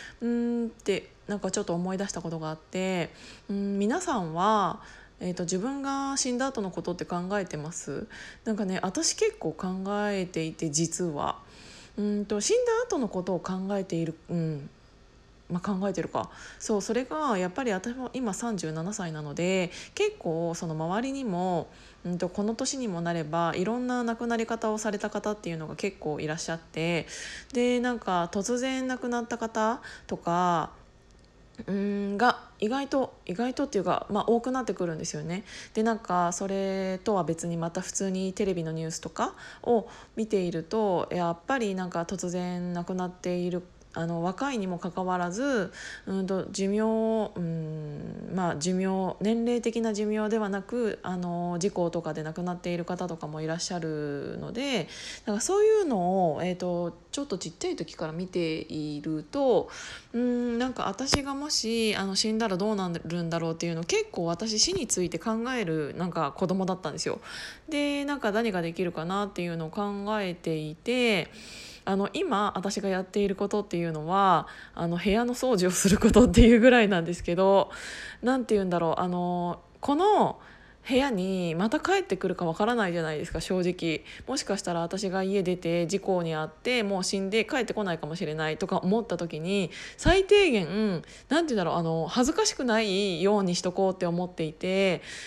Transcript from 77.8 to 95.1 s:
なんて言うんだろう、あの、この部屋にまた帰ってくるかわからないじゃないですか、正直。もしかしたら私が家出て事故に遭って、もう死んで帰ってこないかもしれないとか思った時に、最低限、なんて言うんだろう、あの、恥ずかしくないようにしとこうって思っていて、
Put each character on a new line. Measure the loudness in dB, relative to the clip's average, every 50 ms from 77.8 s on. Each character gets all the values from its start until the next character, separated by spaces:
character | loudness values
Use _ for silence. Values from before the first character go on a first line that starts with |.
| -12 -12 -12 -12 -12 -14 -10 -2
な | 0 2 2
ん | 2 2
て | 2 2
言 | 2
う | 2
ん | 2
だ | 2
ろ | 2 2 2 2 0
う、 |
あ | 0
の、 | 0 0 0 0 0 0 0 -2 -2 -4 -6 -10 -20 -16 -6
こ | -2 0 2
の | 6 6 6 8 8 6 4 2 -4 -14 -20 -20 -20 -20 -20 -20 -12 -2
部 | 2 2
屋 | 4 4 4
に | 0 0 0 0 0 0 0 0 0
ま | 0 0 2
た | 0 0
帰 | 2 2 2 2
っ | 2
て | 0 -2
く | 0 0
る | -2 -2
か | 0 -2
わ | -2 0
か | 2 2
ら | 2 2
な | 2 2
い | 0 0
じ | -2
ゃ |
な | -2 -2 -4
い |
で | -6 -6
す | -6
か、 | -6 -6
正 | -2 0 0 2
直。 | 2 0 0 0 0 -2 -2 -2 -6 -12 -18 -14 -6
も | -4 -4
し | -4 -2
か | -2 -2
し | -2
た | -2 -2 -2
ら | -2
私 | -2 -2 -2 -2 -2 -2
が | 0 0 0
家 | 2 2 2
出 | 2 2 0
て | 0 0 0 2 2 2
事 | 2 0 -2
故 | 0 2 0 0
に | 0 0 -2
遭 | -2 -4
っ | -6
て、 | -8 -6 -2 0 0 2 2
も | 0 0 0
う | 0
死 | 0 0
ん | 0 0 2
で | 2 0 0
帰 | 2 0 0
っ | 0
て | 0 -2
こ | -2 0
な | -2
い | -2
か | -4 -4
も | -6 -6
し | -4 -4
れ | -4 -2
な | -2 -2 -2
い | -2
と | -2 -2
か | 0 0
思 | 0 2 2 2 2
っ | 2
た | 0 -4
時 | -4 -4 -4 -6 -6
に、 | -2 0 0 0 0 0 -4 -10 -14 -14 -6
最 | 2 6 6 8 8 8
低 | 8 8 8 8 8
限、 | 6 4 2 0 0 0 2 2 0 -2 -4 -8 -18 -12 -2 2
な | 2 2
ん | 4
て | 4 2
言 |
う |
ん |
だ | 2 2
ろ | 2
う、 | 2
あ | 2
の、 | 2 2 2 0 0
恥 | 0 4 4 4
ず | 4 4
か | 4 2
し | 2 2
く | 0 2
な | 2 4 4
い | 4 4 2 2 2 2 2 4 4
よ | 4 6 6
う | 4
に | 2 2
し | 2 0
と | 0
こ | 2 2 2 2
う | 2
っ |
て | 2 0
思 | 0 0 0 -2
っ | -2
て | -2 -4 -4
い | -4 -4
て、 | -4 -2 0 2 4 4 4 2 0 -4 -10